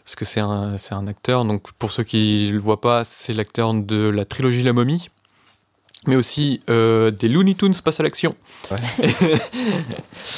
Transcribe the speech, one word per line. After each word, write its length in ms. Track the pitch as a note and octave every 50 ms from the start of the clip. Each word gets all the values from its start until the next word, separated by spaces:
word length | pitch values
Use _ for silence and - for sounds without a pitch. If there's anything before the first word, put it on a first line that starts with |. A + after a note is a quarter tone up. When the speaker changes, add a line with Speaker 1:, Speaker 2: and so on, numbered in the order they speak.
| _
Speaker 1:
Parce 120 | - -
que 100 | - A2
c'est 140 | - - G#2+
un, 360 | G#2+ G2+ G#2 G2+ G2+ G2+ G2+
c'est 160 | G2 - -
un 140 | G2+ G2 G2
acteur. 400 | G#2 G2+ - - - B2+ B2+ A#2+
Donc, 260 | G#2+ G#2 G2+ - - - _
pour 120 | A#2 G#2
ceux 120 | - -
qui 480 | A2 - - A2 G#2+ G#2+ G#2+ G2+ G#2 G2+
le 60 | G#2 G#2
voient 240 | G2+ G#2+ G#2+ -
pas, 220 | - A#2+ A#2+ A#2 A#2
c'est 280 | - - - - -
l'acteur 400 | A2 A2 G#2 - - A#2+ A#2 A2+
de 340 | A2+ A2 G2+ G#2 A2 G#2+ G#2+ G#2+
la 160 | G#2 G#2 G2+
trilogie 360 | - - - C3 B2+ A#2+ B2
La 120 | B2 B2+ A#2+
Momie. 340 | B2 A#2+ C3 D#3 E3+ - - _ _ _ _ _ _ _ _ _ _ _ _ _ _ _ _ - - -
Mais 80 | - B2+
aussi, 460 | C3 A#2 - - D3 D3 C#3+ B2+ - - -
euh, 420 | A#2 A#2 A2+ A2+ A2+ A2+ A2+ A2+
des 160 | G#2+ G2 A#2 A2+
Looney 260 | C3 F3 G3 G3 F#3
Tunes 180 | F#3+ G3+ G3 F#3 -
passent 180 | - D#3+ D#3 -
à 20 |
l'action. 320 | D#3 D3 - - - D#3+ - - _ - - - - -
Speaker 2:
Ouais. 60 | F#2+ G#2 A#2+ A#2+ - -
Speaker 1:
<laughs> 420 | - - - - F#3 D#3+ A3+ A3+ - - - B3+ B3 A3 F#3+ F3+ D3+ A#2 - - - - - - - - -